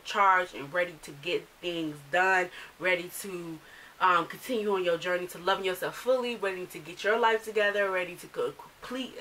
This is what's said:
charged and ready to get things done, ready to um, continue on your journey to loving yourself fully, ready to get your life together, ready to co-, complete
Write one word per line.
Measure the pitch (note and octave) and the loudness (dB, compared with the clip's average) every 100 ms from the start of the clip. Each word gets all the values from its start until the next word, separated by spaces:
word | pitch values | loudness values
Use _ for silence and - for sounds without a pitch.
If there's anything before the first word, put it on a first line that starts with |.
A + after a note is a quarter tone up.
charged | - G#3+ G3 F#3 F3+ | -4 4 6 6 4
and | - C#3+ | -6 -4
ready | F3 F3 D#3 | -2 -2 -4
to | - C#3+ | -16 -10
get | D#3 D#3 - - | -4 -2 -4 -8
things | F3 E3+ D#3+ D3 C#3 | -6 -2 -4 -6 0
done, | F3 F#3+ F#3 F3+ - - - | 2 4 4 2 -6 -18 -4
ready | F3+ F3 F3+ - | 0 0 -2 -10
to | G3+ F3+ E3+ D#3 - - - - | -8 -8 -8 -10 -14 -20 -20 2
um, | F#3 F3 D#3+ | 4 4 2
continue | - - A#3+ G#3 | -6 -4 -2 2
on | F#3+ | 2
your | F3 E3 | 2 0
journey | F3+ F3+ F3+ | 0 0 -2
to | E3+ | -4
loving | F3 F#3+ | 0 0
yourself | F#3+ F3+ D3+ - | 0 -2 -4 -2
fully, | A#3+ B3+ A#3+ A3+ | 2 2 2 -2
ready | G3 F#3 F3+ | -2 -2 -8
to | E3 | -10
get | D#3 F3 | -12 -4
your | G3 A#3 | 2 4
life | A3+ A3 | 4 2
together, | A3 G#3 G#3 G3+ G3 | 0 2 2 2 2
ready | F#3 F3 F3 | 0 -2 -8
to | D#3+ | -8
co-, | E3+ E3 | -4 -4
complete | - - - - B3+ B3 - | -4 -14 -16 -10 -8 -8 -8